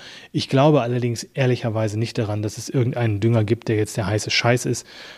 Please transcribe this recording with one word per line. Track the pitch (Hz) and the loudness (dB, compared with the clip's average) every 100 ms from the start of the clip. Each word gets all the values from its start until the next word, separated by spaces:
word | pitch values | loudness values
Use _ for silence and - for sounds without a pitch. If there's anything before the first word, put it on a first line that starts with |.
| - - - | -16 -20 -6
Ich | 160 - | -6 0
glaube | 135 147 147 | 4 6 4
allerdings | 120 123 120 113 - | 2 0 -2 -4 -8
ehrlicherweise | - 127 123 120 110 110 104 | -2 0 2 0 -2 -2 -2
nicht | 113 - | -4 -2
daran, | 107 104 | -2 -2
dass | 107 - | -4 -8
es | - | -4
irgendeinen | 143 120 127 117 101 | 0 0 0 0 2
Dünger | 113 117 | 2 2
gibt, | 107 113 - | 2 0 0
der | 110 | -2
jetzt | 107 - | -2 -2
der | 92 | -2
heiße | 107 - | -2 -2
Scheiß | - 117 123 139 | 0 2 2 0
ist | 120 - - - | -4 -6 -20 -20